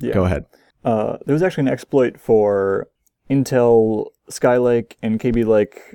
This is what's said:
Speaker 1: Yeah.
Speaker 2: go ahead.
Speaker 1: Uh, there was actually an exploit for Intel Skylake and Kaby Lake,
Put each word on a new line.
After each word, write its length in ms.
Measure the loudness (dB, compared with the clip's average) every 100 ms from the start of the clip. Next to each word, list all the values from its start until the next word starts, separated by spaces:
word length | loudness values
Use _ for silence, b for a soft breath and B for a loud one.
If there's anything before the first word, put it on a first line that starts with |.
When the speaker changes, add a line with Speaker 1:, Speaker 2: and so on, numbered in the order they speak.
Speaker 1:
Yeah. 120 | -4
Speaker 2:
go 120 | -2 0
ahead. 180 | -2 -8 b b _
Speaker 1:
Uh, 320 | -4 -2 -2 -6 -4
there 60 |
was 100 | -2
actually 200 | 0 -2
an 60 | -2
exploit 520 | -4 -2 0 0 -2
for 680 | 0 2 2 0 -2 -2 -6 _ _ _ -4
Intel 760 | -2 0 2 4 4 4 -2 -6 -14 -20
Skylake 640 | -2 0 2 2 0 -2 -8
and 160 | -6 -4
Kaby 260 | -2 0
Lake, 360 | 2 2 0 -6 -20